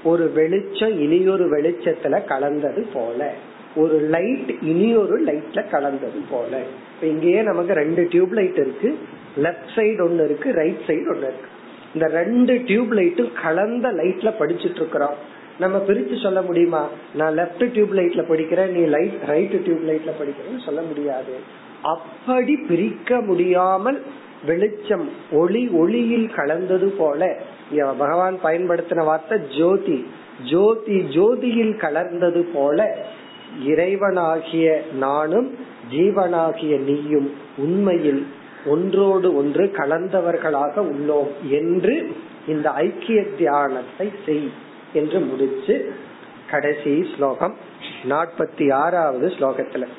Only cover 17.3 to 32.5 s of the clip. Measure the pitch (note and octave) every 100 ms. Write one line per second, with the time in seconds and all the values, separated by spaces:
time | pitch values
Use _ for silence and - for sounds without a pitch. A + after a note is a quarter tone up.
17.3 | D#3 E3+ - B3 A#3 G#3 F#3+ F3 F3 D#3+
18.3 | D#3+ D#3+ F3 F#3+ F3+ D#3+ D3 A3 - -
19.3 | D3 G3+ F#3 - D#3+ D#3+ D#3 D#3+ D3+ C#3+
20.3 | C#3 C#3 B3 G3 D3 E3 D3 D3 C3 C3
21.3 | B2+ - - - - D3 E3 - - -
22.3 | B3+ B3 D4 - E3+ G#3+ - - B3 G#3+
23.3 | F3 F3+ F3+ F#3 F#3+ A3 C#4 - - -
24.3 | - C#3+ E3+ G#3 G#3 - G3 D#3 - -
25.3 | D#3 F3 G#3+ B3 E3+ F3 A#3 A#3 A#3 A3
26.3 | - C#3+ E3 F#3 F#3 G3 G3 D#3 C#3+ F3+
27.3 | - - - - D3 C#3 B2 C#3+ E3 F#3
28.3 | F#3 E3 E3+ F3+ E3+ E3+ E3+ D#3 D#3+ -
29.3 | A3 D3 C3 E3+ F#3+ F#3+ C#3 - - -
30.3 | - B2+ D#3+ G#3 A3 - G3 D#3+ C#3+ G#3
31.3 | B3 B3+ A3+ A3 G#3 E3 D3+ F3+ F3 F3
32.3 | F3 E3+